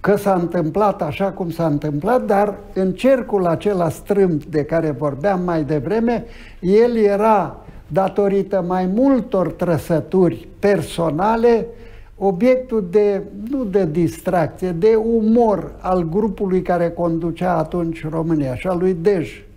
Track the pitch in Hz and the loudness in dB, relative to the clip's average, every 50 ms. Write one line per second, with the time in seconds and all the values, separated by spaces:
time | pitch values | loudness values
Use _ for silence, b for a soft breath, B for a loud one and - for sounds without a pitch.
0 | - 185 208 202 - 202 190 180 175 165 170 180 165 156 151 196 214 202 190 202 | 2 2 0 2 2 0 0 0 0 -2 -2 -2 -2 -2 0 0 0 0 0 -2
1 | 180 151 143 - 196 196 190 196 190 170 156 - 170 160 147 147 151 151 143 147 | -4 -6 -4 -4 -4 -4 -4 -4 -8 -8 -4 -2 -2 0 0 -2 -2 -4 -4 -2
2 | 160 202 247 254 220 208 220 196 208 208 202 - - - - 185 190 190 180 - | -2 0 0 0 0 0 2 2 2 0 -2 -8 -14 -10 -4 -2 -2 -2 -2 0
3 | - 254 269 254 220 - - 202 185 175 165 151 - 208 208 185 170 156 - - | 2 4 4 4 2 0 -2 0 2 2 0 0 0 -2 0 0 0 -2 -2 -6
4 | - - 202 196 196 180 165 147 - - 139 156 143 - 165 165 165 156 143 - | -4 -2 2 2 2 2 2 -2 -4 -2 -2 -2 -2 0 -2 -2 0 -2 -4 -2
5 | 151 147 139 131 147 202 196 180 180 175 170 160 151 135 156 147 127 165 202 226 | -2 -4 -4 -2 -2 -2 -2 0 -2 -2 -2 -2 -2 0 -2 -2 -2 -2 -2 0
6 | 226 240 240 214 - B B B B B B B - 175 196 214 233 240 240 226 | 0 0 0 -2 -4 B B B B B B B 0 4 6 6 6 4 4 2
7 | 214 202 202 202 214 226 220 202 175 139 120 - B B B B B - 151 180 | 2 2 2 4 4 4 4 4 2 -2 -6 -12 B B B B B -2 0 0
8 | 190 185 190 - 202 202 190 202 190 190 - 190 175 175 180 185 185 185 190 220 | 0 2 2 2 2 2 2 0 0 0 -2 -2 0 0 -2 0 0 0 2 2
9 | 262 277 269 247 - - - 190 180 165 139 - 180 175 170 147 - - 170 151 | 4 4 4 2 0 0 0 0 0 0 -2 -4 -2 0 0 -2 0 0 -2 -2
10 | 202 - - 190 185 170 165 - - - - - - 202 202 180 151 - - - | -2 0 2 4 4 4 2 -2 -12 -18 -14 -2 0 2 2 2 0 -4 -4 -4
11 | 170 165 143 156 190 214 226 226 226 240 233 220 196 - B B B B B B | -2 -2 -2 0 0 0 0 2 4 4 4 4 0 -4 B B B B B B
12 | B B B - 190 196 190 175 226 254 254 254 254 254 233 220 196 170 175 208 | B B B -2 -2 -2 0 2 4 4 4 4 0 -2 -2 -2 -2 2 2 2
13 | 208 202 202 190 - - - 202 208 226 285 269 254 202 180 202 190 160 151 170 | 4 4 2 0 -4 -8 -12 -12 -10 -6 -4 -4 -4 0 0 0 0 2 0 0
14 | 170 151 - - - 190 180 175 156 143 - - 185 180 175 165 175 220 226 220 | 0 0 0 -4 -6 -2 0 0 0 0 -4 -6 -6 -4 -2 2 4 4 4 4
15 | 220 226 233 226 214 220 220 240 233 220 202 175 160 143 - - - 180 185 185 | 2 2 0 2 2 4 4 4 4 4 2 0 -2 -8 -12 -8 -4 -2 0 0
16 | 175 160 156 202 220 220 185 - 208 190 180 185 180 - 180 170 170 170 165 170 | 0 0 -2 -2 -2 -2 -2 -4 -2 0 0 0 0 0 0 0 0 -2 -2 -2
17 | 175 175 165 165 165 170 160 - 180 185 175 160 156 151 - 175 170 165 160 - | -2 -2 -2 -2 -2 -4 -4 -2 -2 -2 0 0 -2 -2 -4 -4 -4 -4 -6 -6
18 | - 156 151 160 160 165 160 151 143 131 127 120 - 185 185 170 180 190 190 165 | -8 -6 -4 -4 -2 0 0 0 0 -2 -4 -4 -4 -4 -2 0 0 0 0 0
19 | 165 208 202 180 147 - - - - - - | 0 0 2 2 -2 -4 -8 -16 -20 -20 -20